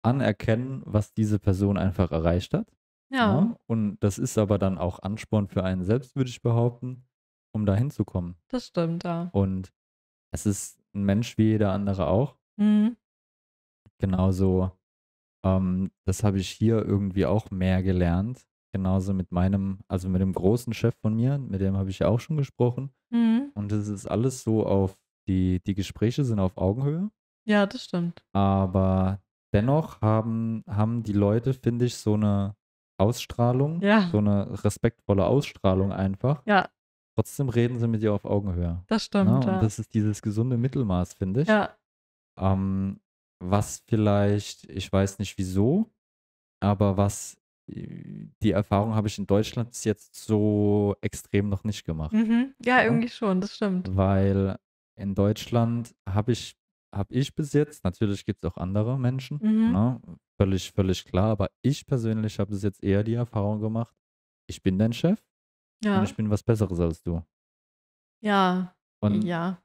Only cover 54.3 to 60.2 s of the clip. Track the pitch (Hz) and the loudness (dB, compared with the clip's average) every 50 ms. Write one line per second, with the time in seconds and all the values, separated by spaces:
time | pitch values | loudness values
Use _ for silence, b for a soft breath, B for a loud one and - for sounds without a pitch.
54.3 | 98 98 98 98 101 - _ _ _ _ _ _ _ - 95 101 98 98 98 101 | 2 2 0 -2 -4 -8 _ _ _ _ _ _ _ -10 -8 -4 0 0 2 2
55.3 | 107 - - - 120 120 117 113 117 120 113 - _ _ _ - 92 107 104 127 | 0 -2 -6 -2 0 0 0 0 -2 -4 -6 -10 _ _ _ -2 -2 -2 0 0
56.3 | 117 - - - - _ _ _ _ _ _ _ - 101 98 _ - 123 139 - | -2 -2 -4 -16 -18 _ _ _ _ _ _ _ -8 -8 -8 _ -2 -4 -4 -2
57.3 | _ - 156 139 - 147 151 - - - - 92 87 - 113 101 101 - - - | _ -8 -6 0 0 0 0 0 -6 -6 -6 -6 -2 -2 -2 -2 -2 -4 -6 -8
58.3 | 101 _ - 80 - - - 92 95 107 107 117 131 135 123 123 131 131 131 - | -8 _ -6 -8 -6 -6 -8 -4 -2 -2 -2 -2 -2 -2 -2 -2 -2 -4 -8 -8
59.3 | 147 147 214 214 220 220 226 220 - 95 110 123 127 120 - - 82 - | -8 -2 0 0 2 2 2 2 2 2 0 0 -2 -4 -10 -18 -20 -20